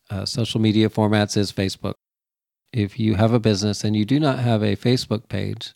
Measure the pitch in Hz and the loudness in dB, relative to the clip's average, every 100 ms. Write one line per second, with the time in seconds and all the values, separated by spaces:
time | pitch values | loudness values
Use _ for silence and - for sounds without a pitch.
0 | _ 98 101 - 110 117 110 107 110 - | _ -8 -6 -4 -4 0 2 4 2 2
1 | 107 107 104 107 98 - 95 - 101 - | 2 2 0 -2 -2 -2 -4 -4 -10 -10
2 | _ _ _ _ _ _ _ 117 101 - | _ _ _ _ _ _ _ -4 -4 -2
3 | 110 104 110 120 107 98 104 101 104 107 | 0 2 2 4 2 2 0 -2 -2 -2
4 | 104 143 151 131 120 113 104 101 127 127 | 0 2 2 0 0 2 0 0 0 0
5 | - 107 - 98 101 110 - | 0 -6 -4 -6 -6 -8 -12